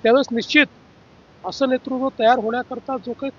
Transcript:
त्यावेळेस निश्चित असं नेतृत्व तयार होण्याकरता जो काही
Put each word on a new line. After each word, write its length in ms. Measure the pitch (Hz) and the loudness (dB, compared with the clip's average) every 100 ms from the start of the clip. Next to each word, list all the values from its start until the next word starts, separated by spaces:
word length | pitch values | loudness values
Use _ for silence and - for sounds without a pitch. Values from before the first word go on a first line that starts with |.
त्यावेळेस 240 | 226 254 269 | 4 2 2
निश्चित 340 | 233 - 302 285 _ _ _ _ _ _ _ | -6 2 2 2 _ _ _ _ _ _ _
असं 240 | 185 - 269 | -12 -2 0
नेतृत्व 400 | 254 - 254 269 - | 0 -2 -4 -4 2
तयार 200 | 226 247 | 2 4
होण्याकरता 580 | 220 240 247 247 - 208 | 0 -4 -6 -12 -8 -8
जो 160 | 240 | -8
काही 180 | 233 277 | -8 -10